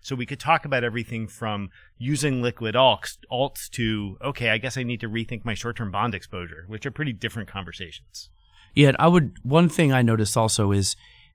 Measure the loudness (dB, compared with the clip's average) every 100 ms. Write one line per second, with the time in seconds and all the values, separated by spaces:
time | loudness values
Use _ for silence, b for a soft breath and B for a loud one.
0 | -8 -6 -6 -4 2 2 2 0 0 -4
1 | -6 -8 -8 -6 -4 -4 -6 b b _
2 | -4 0 0 0 -2 -2 -2 4 6 4
3 | -4 -16 -8 -4 -2 -4 -12 -4 -2 -2
4 | -6 -8 -8 -4 -2 0 -2 -6 -6 -6
5 | -6 -6 -6 -8 -6 -6 -6 -6 -6 -2
6 | -2 -4 -8 -10 -10 -12 -14 -10 -10 -6
7 | -6 -4 -8 -8 -10 -10 -12 -12 -14 -16
8 | -20 -20 -20 _ b b b 6 6 6
9 | 6 6 2 -4 2 4 4 4 4 4
10 | 4 4 2 2 2 2 2 2 0 -4
11 | b b b